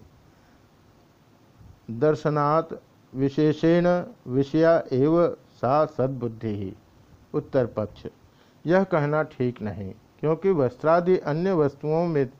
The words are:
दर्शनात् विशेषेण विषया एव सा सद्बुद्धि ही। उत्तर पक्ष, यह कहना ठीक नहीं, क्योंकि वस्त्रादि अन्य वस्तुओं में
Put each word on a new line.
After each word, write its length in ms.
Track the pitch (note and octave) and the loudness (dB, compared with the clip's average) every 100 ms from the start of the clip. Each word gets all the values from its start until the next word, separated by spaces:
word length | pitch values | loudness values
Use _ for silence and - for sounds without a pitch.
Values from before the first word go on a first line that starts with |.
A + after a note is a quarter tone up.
| - _ _ _ _ _ _ _ _ _ _ _ _ _ _ _ - - - | -20 _ _ _ _ _ _ _ _ _ _ _ _ _ _ _ -20 -20 -12
दर्शनात् 800 | A2+ D3+ D3+ D#3 D3 C#3+ D#3+ D#3+ - - _ _ | -2 0 0 0 0 2 2 -2 -8 -18 _ _
विशेषेण 760 | B2+ C#3 C#3 D#3 D3+ D#3+ F3 E3+ F3+ - - B2+ | -4 -2 2 0 2 2 4 2 0 -4 -14 -6
विषया 480 | B2+ C#3 D#3 D#3+ E3 - | -2 0 2 4 4 2
एव 320 | B2+ C#3+ E3+ D#3+ - _ | 0 2 4 2 -2 _
सा 320 | - A#2+ D3 D3+ | -6 0 0 0
सद्बुद्धि 680 | - C3 C3+ A#2+ A2 A2+ G#2 | -2 -4 -4 -8 -8 -8 -6
ही। 180 | G2 - _ _ _ - _ | -8 -12 _ _ _ -20 _
उत्तर 320 | D3+ D3+ C#3 A#2 | -8 -4 -2 -2
पक्ष, 380 | - G#2 - F2+ - _ _ _ _ D3 | -4 -6 -8 -18 -18 _ _ _ _ 0
यह 180 | F#3 F#3+ | 0 2
कहना 360 | E3 C#3+ D3+ D3+ | 0 0 -2 -4
ठीक 360 | - B2 A#2+ | -4 -4 -4
नहीं, 300 | G#2 F#2 F#2+ - _ _ | -8 -10 -12 -14 _ _
क्योंकि 320 | D3 D#3+ G3 | -4 -2 0
वस्त्रादि 640 | F3+ B2 - D3+ E3+ F3 F#3 | 0 0 0 0 2 2 0
अन्य 340 | D3+ D3 F#3 | 0 -2 0
वस्तुओं 520 | F3+ C#3+ - D3+ D#3+ F3 | 0 0 -2 -4 -2 0
में 180 | D3+ C3 - | -2 -2 -4